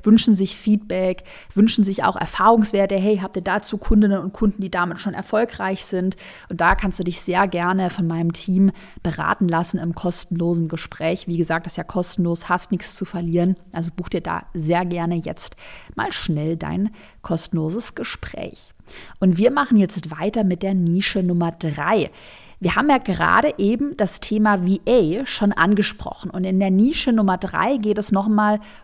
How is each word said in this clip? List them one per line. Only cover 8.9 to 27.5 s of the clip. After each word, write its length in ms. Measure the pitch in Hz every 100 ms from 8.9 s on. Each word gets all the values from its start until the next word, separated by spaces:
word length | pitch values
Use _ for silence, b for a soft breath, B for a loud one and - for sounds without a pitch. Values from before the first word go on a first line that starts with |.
| B
beraten 440 | 175 151 156 196 180
lassen 300 | 165 170 185
im 180 | 170
kostenlosen 720 | 170 180 - - 170 170 170 160
Gespräch. 580 | 165 - - 160 185 -
Wie 80 | 170
gesagt, 280 | 160 165
das 80 | 165
ist 40 | -
ja 80 |
kostenlos, 640 | 147 180 180 - 170 165 -
hast 220 | 175 -
nichts 220 | 180 -
zu 100 | -
verlieren. 500 | 185 175 170 170 175 185 -
Also 200 | - 165
buch 140 | - 175
dir 120 | 175
da 220 | 165 - -
sehr 300 | 175 156 170
gerne 320 | 180 175 170
jetzt 400 | 170 160 156 - B B B B
mal 160 | - -
schnell 460 | - - 151 156 160
dein 320 | 151 165 214 B B B
kostenloses 760 | - 165 - 165 156 202 -
Gespräch. 800 | - 233 - - - - - - - B B B B
Und 160 | 185 170
wir 120 | 226
machen 280 | 285 269 214
jetzt 340 | 196 - 156
weiter 320 | 156 185 226
mit 180 | 202 175
der 120 | 190
Nische 500 | 190 170 175 - 196
Nummer 300 | 185 175 170
drei. 580 | 165 165 147 151 214 147 B B B B B
Wir 160 | 180
haben 140 | - 196
ja 80 | 254
gerade 580 | 254 170 165 185 294 -
eben 400 | 202 233 285 -
das 220 | 196 -
Thema 400 | - 214 214 202
V 180 | 180 196 -
A 380 | 247 160 196
schon 260 | 269 - 202
angesprochen. 760 | - 170 208 208 - - - -
Und 140 | 185
in 140 | 185 185
der 120 | 196
Nische 400 | 190 240 320 -
Nummer 260 | 226 196 180
drei 400 | 185